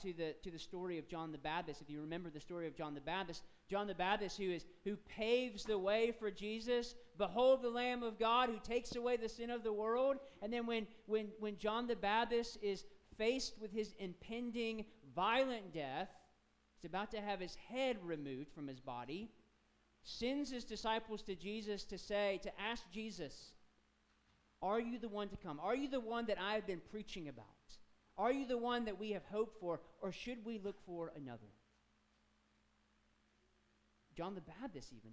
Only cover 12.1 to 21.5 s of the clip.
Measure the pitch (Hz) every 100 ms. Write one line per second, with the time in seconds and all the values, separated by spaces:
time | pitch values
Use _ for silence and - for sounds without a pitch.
12.1 | 214 233 233 233 - 208 185 - - -
13.1 | - 220 262 - - 214 214 214 - 190
14.1 | 170 - 226 240 233 226 220 - - 139
15.1 | 127 196 254 262 233 190 156 139 143 190
16.1 | - - _ _ _ _ _ 170 185 208
17.1 | 214 208 196 180 - - 247 262 220 175
18.1 | 160 143 131 147 165 143 127 127 120 120
19.1 | 170 226 - _ _ _ _ _ _ -
20.1 | - 233 285 277 254 226 214 226 226 226
21.1 | 208 208 185 175